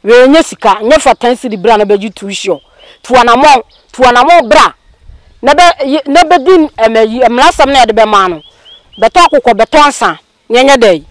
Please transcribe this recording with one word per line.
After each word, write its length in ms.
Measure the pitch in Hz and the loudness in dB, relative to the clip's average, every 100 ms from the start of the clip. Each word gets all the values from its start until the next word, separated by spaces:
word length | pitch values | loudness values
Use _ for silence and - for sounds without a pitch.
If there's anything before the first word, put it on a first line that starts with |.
Wei, 240 | 202 240 262 | 2 2 4
nyɛ 160 | 311 | 2
sika, 360 | - - 220 190 | -2 -4 -4 -2
nyɛ 180 | 220 302 | 0 0
fa 120 | 277 | 0
ten 200 | - 240 | -2 -2
cedi 220 | 247 254 208 | -4 -8 -4
bra 160 | 202 214 | -2 0
na 60 | |
bɛgye 280 | 208 202 214 | 0 -2 -4
tu 180 | - 202 | -14 -14
sure. 260 | 196 196 151 _ _ - _ | -10 -8 -8 _ _ -20 _
Tu 100 | - | -2
anammɔn, 480 | 247 240 240 302 262 - _ _ | 0 2 2 2 2 -2 _ _
tu 100 | - | -2
anammɔn 480 | 254 240 277 349 233 | 0 2 2 2 2
bra. 240 | 302 202 - _ _ - - _ _ | 0 0 -4 _ _ -20 -20 _ _
Na 120 | 247 | -2
bɛ-, 320 | 294 - - | 2 2 0
y-, 160 | 277 294 277 | -4 -4 -2
na 160 | 294 | -2
bɛdi 300 | 311 - 262 370 | 0 0 2 2
m-, 120 | 302 - | 0 -2
ɛmɛ 300 | 226 226 220 | -2 0 -2
yi, 100 | 233 240 | 0 -2
mmaransɛm 420 | 240 302 - 277 | 2 0 0 0
na 120 | 277 | 0
yɛde 80 | 226 | 0
bɛma 340 | 214 214 202 185 | 0 0 0 -2
no. 120 | 160 _ _ _ _ _ - | -6 _ _ _ _ _ -4
Bɛtɔ 260 | 226 359 339 | -2 0 0
akokɔ, 260 | 285 240 | 0 0
bɛtɔ 340 | 208 226 311 294 | -2 0 0 0
nsa. 300 | - 208 156 _ _ _ | -2 -6 -6 _ _ _
Nyɛ, 140 | 233 | -2
nyɛ 140 | 269 269 | 2 2
dɛ 260 | 220 165 - | 2 0 -6